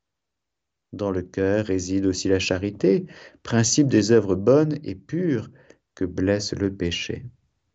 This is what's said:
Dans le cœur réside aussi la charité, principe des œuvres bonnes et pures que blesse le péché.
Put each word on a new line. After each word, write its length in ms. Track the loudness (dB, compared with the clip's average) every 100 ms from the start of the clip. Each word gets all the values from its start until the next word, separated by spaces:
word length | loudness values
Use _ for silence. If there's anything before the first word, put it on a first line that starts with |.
| _ _ _ _ _ _ _ _ _
Dans 180 | -6 -4
le 120 | -4
cœur 440 | -4 -2 0 0 0
réside 400 | -2 -2 -2 0
aussi 220 | 0 0
la 100 | 0
charité, 680 | 0 -2 -4 0 2 2 -2 -14 -20 _
principe 460 | -2 0 2 2 4
des 240 | 4 6
œuvres 220 | 4 4
bonnes 440 | 0 4 4 4 -2
et 100 | -8
pures 560 | -12 -8 -4 -2 -4 -6 -16 _ _ _
que 100 | -8
blesse 480 | -6 -2 0 0 -2
le 200 | -2 -2
péché. 540 | -2 -4 -4 -6 -8 -12 -20 _ _ _